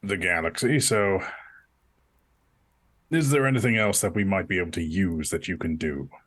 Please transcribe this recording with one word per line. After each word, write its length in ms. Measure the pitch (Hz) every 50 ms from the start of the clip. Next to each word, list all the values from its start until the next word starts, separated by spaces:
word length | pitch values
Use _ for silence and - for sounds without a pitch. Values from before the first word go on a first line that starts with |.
the 140 | _ 101 98
galaxy, 640 | 95 82 92 90 85 82 82 82 - - 123 143 151
so 400 | 123 - - 107 104 101 98 95 95 - - - - - - - - _ _ _ _ _ _ _ _ _ _ _ _ _ _ _ _ _ _ _ _ _ _ _ _ _ _ _ _ _
is 200 | - 165 160 139
there 160 | 139 147 135
anything 300 | 135 131 127 107 123 117
else 240 | 110 107 104 101 -
that 140 | - 101 85
we 100 | 107 101
might 240 | 98 98 95 90 80
be 100 | 92 90
able 120 | 90 82
to 100 | 80 -
use 480 | 85 78 78 90 98 92 82 80 76 76
that 180 | - - - -
you 80 | 92
can 200 | 82 - 82 80
do? 320 | 78 78 78 73 69 69 67 - - _